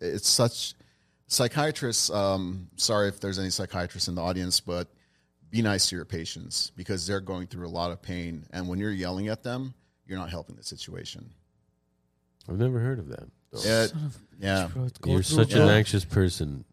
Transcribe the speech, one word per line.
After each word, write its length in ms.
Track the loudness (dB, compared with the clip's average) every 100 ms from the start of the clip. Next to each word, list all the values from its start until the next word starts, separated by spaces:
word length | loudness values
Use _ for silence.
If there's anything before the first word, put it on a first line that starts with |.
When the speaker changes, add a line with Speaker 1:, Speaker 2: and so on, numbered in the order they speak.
Speaker 1:
it's 280 | -4 0 2
such, 460 | 4 4 2 -8 -10 _ _ _ _ -2
psychiatrists, 840 | 0 2 2 -2 0 -2 0 0
um, 580 | 2 2 2 -2 -6 -10 -2
sorry 320 | 2 2 2
if 120 | 0
there's 180 | -4 -4
any 120 | -2
psychiatrists 580 | -4 -4 -4 -4 -4 -4
in 60 | -2
the 60 |
audience, 360 | -2 0 0 -2
but 280 | -2 -6 -6 _ _ _ _ _ -4
be 120 | 0
nice 260 | 2 2 0
to 60 | -2
your 80 |
patients, 680 | -8 -8 -8 -10 -8 -4 -6 -6
because 300 | -6 -6 -4
they're 140 | -4
going 260 | -4 -8 -8
through 200 | -10 -8
a 40 |
lot 200 | -4 -4
of 80 | -6
pain. 440 | -8 -8 -6 -10 -10
And 160 | -8 -4
when 100 | -4
you're 140 | -4
yelling 360 | -4 -4 -4 -4
at 140 | -6
them, 320 | -6 -6 -8 -14 _ _ -12
you're 120 | -10
not 120 | -8
helping 260 | -10 -12 -14
the 60 |
situation. 680 | -14 -12 -12 -12 -14 -14 -18 -20 _ _ _ _ _ _ _ _ _ _ -6
Speaker 2:
I've 100 | 0
never 200 | 0 0
heard 180 | -2 -4
of 100 | -8
that, 200 | -12 -14 -20 _
though. 80 | -4
Speaker 1:
Yeah, 220 | 2 4 4
Speaker 3:
Son 180 | 0 -6
of 100 | -8
a 280 | -18 -4
Speaker 1:
yeah. 220 | 0 2 0
Speaker 3:
bitch, 40 |
bro. 140 | -2 -4 -4
Go 100 | 2
Speaker 2:
You're 100 | 2
Speaker 3:
through 140 | 4 4
Speaker 2:
such 180 | 6
Speaker 3:
it. 60 | 8
Speaker 2:
an 60 | 10
Speaker 1:
Yeah. 40 |
Speaker 2:
anxious 300 | 8 6 2
person. 600 | 2 4 4 2 -4 -6 -10